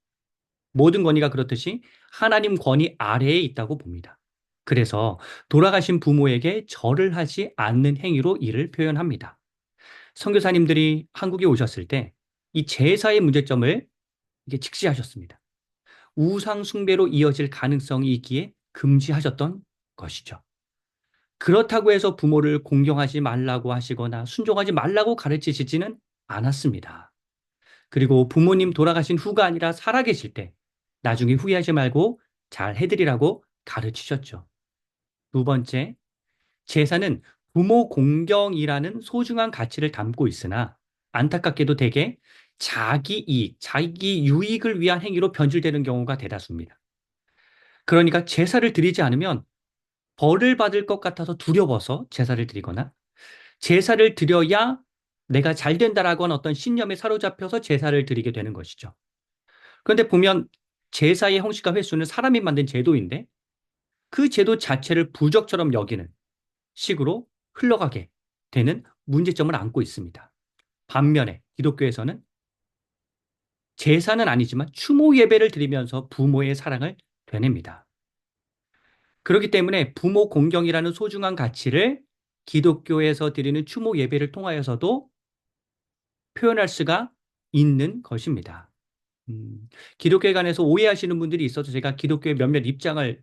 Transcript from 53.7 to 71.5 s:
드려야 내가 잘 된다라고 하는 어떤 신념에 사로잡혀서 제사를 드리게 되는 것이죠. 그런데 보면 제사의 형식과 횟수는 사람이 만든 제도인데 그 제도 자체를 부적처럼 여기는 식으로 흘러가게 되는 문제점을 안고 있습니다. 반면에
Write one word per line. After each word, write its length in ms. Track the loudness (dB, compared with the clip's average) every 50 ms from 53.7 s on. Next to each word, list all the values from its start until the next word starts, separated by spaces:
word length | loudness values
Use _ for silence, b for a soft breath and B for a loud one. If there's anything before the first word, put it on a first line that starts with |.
| 2 4 4 4 4 6 6 4 4
드려야 640 | 2 2 2 4 4 4 4 2 2 2 0 -2 -6 _ _ _ _ _ _ _ _ _ 0
내가 260 | 0 2 2 2 0
잘 240 | 0 0 0 2 4
된다라고 460 | 2 2 4 2 2 2 0 0 0
하는 100 | -2 -2
어떤 180 | -2 -2 -4
신념에 440 | -6 -4 -4 -4 -2 -2 -2 -4 -6
사로잡혀서 640 | -6 -4 -4 -2 -2 -2 -6 -6 -6 -10 -6 -6 -6
제사를 440 | -2 0 0 0 2 2 0 0 0
드리게 280 | 0 -4 -4 -4 -4
되는 200 | -6 -6 -8 -8
것이죠. 420 | -10 -12 -14 -18 -18 _ -20 -20 -20 _ _ _ _ _ _ _ _ _ _ b b b b b b b b
그런데 240 | 0 2 2 4 4
보면 400 | 4 4 6 4 2 0 -2 -6 _ _ _ _ _ _ _ _
제사의 480 | -4 0 2 2 4 4 2 2 2 2
형식과 360 | 0 -2 -6 -4 -2 -2 0
횟수는 320 | 0 -2 -2 -2 -4 -4
사람이 340 | -4 -4 -2 0 2 2 2
만든 260 | 2 0 0 0 0
제도인데 600 | 0 -2 0 2 2 2 2 0 -4 -8 -12 -12 _ _ _ _ _ _ _ _ _ _ _ _ _ _ _ _ _
그 200 | -2 0 0 2
제도 280 | 2 2 2 2 2 0
자체를 540 | 0 -2 -2 -2 0 -2 0 0 0 -2
부적처럼 600 | -2 0 0 4 4 2 2 2 -4 -2 0 0
여기는 360 | 0 -2 -2 -4 -8 -10 -10 -14 _ _ _ _ _ _ _ _ _ _ _ _ _
식으로 520 | -12 -6 -4 -2 -2 0 -2 -2 -4 -8 _ _ _ _ _ _
흘러가게 540 | -2 2 2 2 2 0 -4 -4 -8 -12 _ _ _ _ _ _ _ _ _
되는 320 | 0 0 2 0 0 -4 b b b b -8
문제점을 500 | -2 0 0 2 0 0 0 -2 -2 -2
안고 260 | -4 -6 -4 -4 -4
있습니다. 520 | -4 -4 -6 -14 -14 -14 -16 -20 -20 _ _ _ _ _ _ _ _ _ _ _ _ -6
반면에 540 | -2 2 2 4 4 2 0 -2 -6 -14 _ _